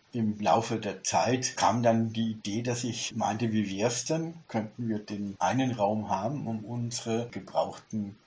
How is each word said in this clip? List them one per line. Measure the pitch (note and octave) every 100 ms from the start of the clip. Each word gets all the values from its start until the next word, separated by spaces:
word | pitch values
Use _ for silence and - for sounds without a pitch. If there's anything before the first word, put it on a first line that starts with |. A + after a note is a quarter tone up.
| _
Im | A#2+ A2 G#2
Laufe | G#2 C#3+ - A2
der | G2+ -
Zeit | - G2 F#2+ B2+ B2+ -
kam | F#2 A#2
dann | A#2 A2+ A2+
die | A2+ A2+
Idee, | A2 G#2 G#2+
dass | B2 B2
ich | B2 - -
meinte, | A2 G2+ G#2+ A#2
wie | G#2+ G2+
wär's | F#2+ A#2 -
denn, | - D#3+ D#3+ E3 -
könnten | A2+ G#2+ - A#2
wir | G#2+
den | - G#2 G2+ F#2+
einen | F#2 A#2+ B2+
Raum | A2+ G2+ G#2+ G#2
haben, | G2+ A2 C#3+ G#2+
um | A2+
unsere | G#2 A#2+ A#2+ - A2+ A2+ A#2+
gebrauchten | - - - F#2+ - - A2 G2+ -